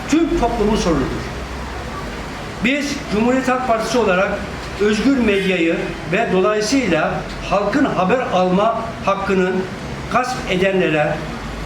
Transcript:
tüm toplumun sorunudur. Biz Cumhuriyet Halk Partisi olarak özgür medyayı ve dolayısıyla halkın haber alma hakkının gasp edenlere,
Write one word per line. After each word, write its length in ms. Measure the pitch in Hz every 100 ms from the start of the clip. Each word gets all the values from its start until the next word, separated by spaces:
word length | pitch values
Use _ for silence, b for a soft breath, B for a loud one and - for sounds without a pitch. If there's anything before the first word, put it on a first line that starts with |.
| -
tüm 320 | 311 330 -
toplumun 360 | 233 233 208 214
sorunudur. 520 | 180 151 123 - - - - - - - - - - - - - - -
Biz 280 | 220 285 285 285 -
Cumhuriyet 360 | 196 233 262 254
Halk 180 | 254 -
Partisi 320 | 226 - 247
olarak 300 | 208 180 202 202 - - - -
özgür 380 | 208 208 254 277
medyayı 580 | 220 196 185 180 165 165 165 - -
ve 160 | 185 233
dolayısıyla 760 | 185 202 214 - 277 233 156 180 - - - -
halkın 340 | 180 202 247
haber 360 | 262 208 180 254 233
alma 480 | 185 185 185 220 226 - -
hakkının 520 | - 196 196 190 185 185 185 - - - -
gasp 240 | 233 254 - -
edenlere, 640 | - 190 190 165 151 151 - - - - -